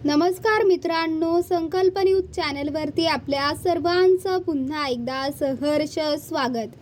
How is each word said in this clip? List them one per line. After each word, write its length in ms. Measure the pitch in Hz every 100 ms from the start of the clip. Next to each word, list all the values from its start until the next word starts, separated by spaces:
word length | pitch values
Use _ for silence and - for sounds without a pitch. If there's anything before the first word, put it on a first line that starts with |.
नमस्कार 600 | 285 294 349 370 440 427
मित्रांनो, 760 | 427 359 339 330 330 311 330 339
संकल्प 560 | 349 349 330 370 370 381
न्यूज 240 | 381 381
चॅनलवरती 840 | 370 - 302 285 294 302 302 294 320
आपल्या 480 | 285 - 277 277
सर्वांचं 880 | 311 359 339 330 349 370 370 381 370
पुन्हा 460 | 359 285 262 302 285
एकदा 420 | 247 240 262 269 285
सहर्ष 600 | 285 262 285 302 302 - 302 294
स्वागत. 500 | - 320 247 240 226 -